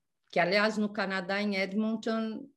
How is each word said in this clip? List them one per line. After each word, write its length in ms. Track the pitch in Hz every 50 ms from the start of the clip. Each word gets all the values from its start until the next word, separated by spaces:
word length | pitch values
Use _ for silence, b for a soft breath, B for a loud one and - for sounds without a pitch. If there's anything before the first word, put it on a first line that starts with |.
| _ _ _ _ _ _
que, 80 | - 180
aliás, 380 | 170 175 196 208 208 220 - 214
no 100 | 208 208
Canadá, 520 | 208 214 196 190 190 190 180 185 196 202
em 140 | 208 208 196
Edmonton, 920 | 190 196 190 190 214 214 220 226 214 - 233 220 226 220 220 220 - - - _